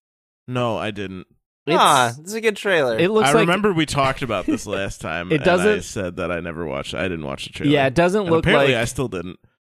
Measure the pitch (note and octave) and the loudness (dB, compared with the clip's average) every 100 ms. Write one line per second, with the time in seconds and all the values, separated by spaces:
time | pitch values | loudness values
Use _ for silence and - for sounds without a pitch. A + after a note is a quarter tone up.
0 | _ _ _ _ - B2+ A#2+ F#2+ G#2 G2+ | _ _ _ _ -6 -2 -2 -2 -4 -6
1 | F#2+ F#2 - _ _ _ - F3 F3 C#3+ | -8 -10 -16 _ _ _ -2 4 6 6
2 | A#2+ B2+ E3 A3 A3 G3+ G#3 F3 C3 A2+ | 4 -2 -10 -4 -2 -2 0 2 2 2
3 | F3 G#3+ A3 D#3+ E3 F#3+ G#3 E3 D3+ D3 | 2 4 4 4 4 2 2 0 0 0
4 | C3+ C3 C3 G2+ - - A2+ G2 G2 - | 0 0 -2 -4 -2 -4 -2 -4 -4 -6
5 | F#2+ E2 F2 D#3 F#3 F3+ G#3 G#3 F2 A2+ | -8 -6 -2 0 4 4 4 2 -4 -6
6 | F#2 F2 F2 F2 F2 D#2+ E2 C2+ - - | -6 -4 -4 -4 -6 -6 -6 -6 -6 -4
7 | F#2 E2+ C#2+ C2+ - - D3+ D3 C3+ A#2+ | -4 -4 -6 -8 -10 -2 2 4 4 4
8 | F3 G#3 F#3 E3 D#3+ G3+ C#3 A#2+ A#2 - | 2 2 2 2 4 2 2 2 -2 -4
9 | B2 F#2 F2 - _ _ | -4 -4 -8 -12 _ _